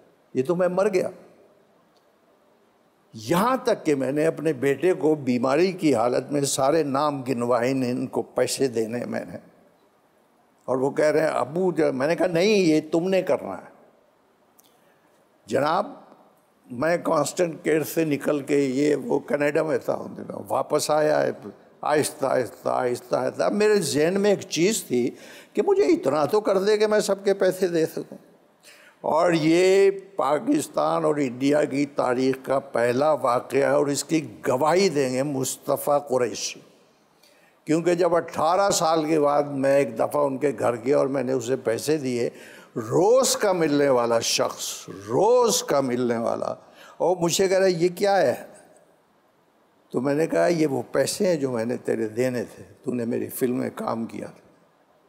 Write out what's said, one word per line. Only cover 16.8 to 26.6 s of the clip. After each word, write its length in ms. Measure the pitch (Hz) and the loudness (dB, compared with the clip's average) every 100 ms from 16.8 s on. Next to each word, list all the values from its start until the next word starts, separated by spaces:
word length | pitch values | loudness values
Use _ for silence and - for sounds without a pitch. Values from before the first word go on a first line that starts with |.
| 156 175 | -2 0
कांस्टेंट 600 | - 160 143 - 175 147 | 0 0 0 -2 -4 -2
केयर 200 | 165 156 | -2 0
से 200 | 139 170 | 0 -2
निकल 360 | 160 139 - 147 | -2 -2 -2 -2
के 260 | 139 143 139 | 0 0 2
ये 280 | 127 147 | 2 0
वो 240 | 139 - 143 | 0 -2 -4
कनाडा 440 | - 147 147 156 | -2 -2 0 0
में 160 | 156 127 | 0 -2
था 140 | - | -2
उन 200 | - - | -6 -6
दिनों, 300 | - - - 101 | -12 -12 -12 -4
वापस 420 | 127 135 147 143 | -4 0 -2 0
आया 280 | 151 151 143 | 2 2 2
है, 180 | 135 117 104 - - - | 0 -2 -10 -18 -20 -8
आहिस्ता, 440 | 131 151 - - 131 | -2 0 0 -2 -2
आहिस्ता, 440 | 131 107 - 123 | 0 -2 -6 -4
आहिस्ता, 460 | 123 127 123 - 139 | -2 -2 -4 -4 -4
आहिस्ता। 280 | 127 127 175 | -2 -2 -2
अब 60 | |
मेरे 260 | 202 214 208 | 2 2 2
जहन 400 | 147 131 160 196 | 0 0 0 2
में 140 | 202 | 2
एक 100 | 175 | 0
चीज़ 400 | - 151 185 220 | -2 0 0 0
थी 320 | - 123 120 - - - - | -2 -2 -2 -6 -18 -20 -8
कि 80 | - | -2
मुझे 220 | 330 381 | 0 2
इतना 420 | 427 320 135 147 143 | 4 2 2 0 2
तो 140 | 214 | 0
कर 180 | 208 | 2
दे 200 | 190 | 0